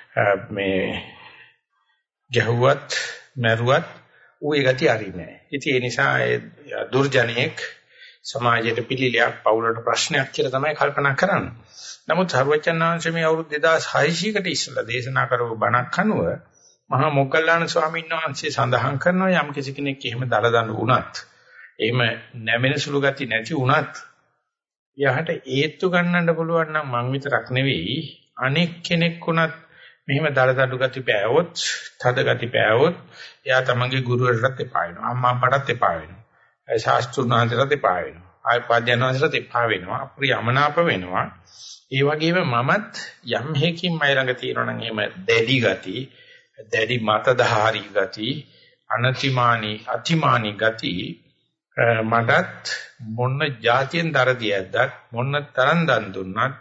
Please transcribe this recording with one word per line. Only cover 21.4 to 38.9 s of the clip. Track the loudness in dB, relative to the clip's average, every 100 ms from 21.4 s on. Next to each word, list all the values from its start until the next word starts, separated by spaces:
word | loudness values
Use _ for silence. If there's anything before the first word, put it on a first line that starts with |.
| _ -20 -16 -4
එහෙම | 0 2 0 -2 -10 -10
නැමෙන | -2 0 2 0
සුළු | -2 0
ගති | 0 0 -2
නැති | -4 -2
වුණත්, | -2 2 2 0 -8 -20 _ _ _ _ _ _ _ _ -2
එයාට | 0 0 -2 -6 -4
ඒත්තු | -2 -2 0 0
ගන්නන්න | 2 2 2 2 0
පුළුවන් | 0 0 0
නම් | -2 -2
මං | -2 -2
විතරක් | -2 -2 -2 0
නෙවෙයි, | 0 0 0 -2 -6 -8 -12 _ -4
අනෙක් | 0 2 0 -2
කෙනෙක් | -2 0 0 -2
වුණත් | -2 0 0 -2 -18 -20 -20 _
මෙහෙම | -4 0 0
දල | 4 4
දඬු | 4 2 0
ගති | -2 -2
පෑවොත්, | -2 0 2 2 2 -2 -6 -6 -10 -4
තද | 0 2
ගති | 2 0 0
පෑවොත්, | 2 4 6 4 0 -10 -20 -20 -10
එයා | 0 2
තමන්ගේ | 2 0 0 -2
ගුරුවරටත් | 0 2 2 2 0 -2
එපා | -6 -4
වෙනවා. | -4 -4 -6
අම්මා | 0 0
අප්පටත් | 2 2 2 0
එපා | 0 0
වෙනවා. | 0 -6 -18 -20 _ _ _ -4
ඒ | -2
ශාස්ත්‍රුන් | 2 0 0 -2 0
වහන්සේටත් | 2 2 2 0
එපා | 0 0 0
වෙනවා. | -4 -10 -20 _
ආය | 0 0
උපාධ්‍යයන් | 2 2 2